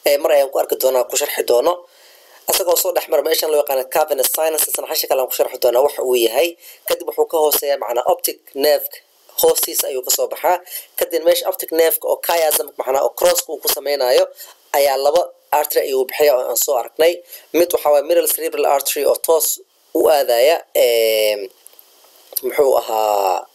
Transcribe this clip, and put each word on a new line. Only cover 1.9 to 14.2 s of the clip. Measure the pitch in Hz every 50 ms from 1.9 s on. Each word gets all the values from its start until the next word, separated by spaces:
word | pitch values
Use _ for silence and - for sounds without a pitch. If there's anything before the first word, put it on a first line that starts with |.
| _ _ - - - _ _ _ - - _
Asagoo | - 165 - 196 175 170 165
soo | - 190 170
dhex | 156 151 -
mara | 160 151 139
meeshan | 156 160 160 - 160
loo | 151 147
yaqaano | 147 - 139 131 127 131
cavernous | - 170 156 151 147 135 127 -
sinus, | - - 160 160 156 151 - -
isna | - - - -
xasha | 160 156 - 156
kale | 151 135
aan | 131 123
ku | -
sharxi | - 147 - - 127
doonaa | - 123 117 120 139
waxa | 143 143 - 117
uu | 127 123
yahay. | 123 117 113 110 131 165 170 170 _ - - - - _
Kadib | - - - 175 156
wuxuu | 147 - 151 151
ka | - 165
hooseeyaa | 151 151 139 - - 143 143 139
macnaha | 117 107 120 117 - -
optic | 165 170 - - - - _ -
nerve | _ 139 139 151 147 139 - - - - _ _ _ _ _ _ - -
hoostiisa | - 165 160 156 - - 160 - - -
ayuu | 143 127 127
ka | -
soo | 131 - 131 117
baxaa. | - - - 156 180 180 - - - - - _ _
Kadib | - 180 170 165 165 156
meesha | 170 175 170 - 190
optic | 185 - - -
nerve-ka | 165 160 165 165 156 - - -
oo | 151 -
chiasm, | - - 175 170 160 156 151 - 151 - -
macnaha | - 127 - 131 135 -
oo | 120
cross-ka | - - - 180 175 - - -
uu | 160 135
ku | - 151
samaynayo, | - 151 139 143 143 143 131 123 127 165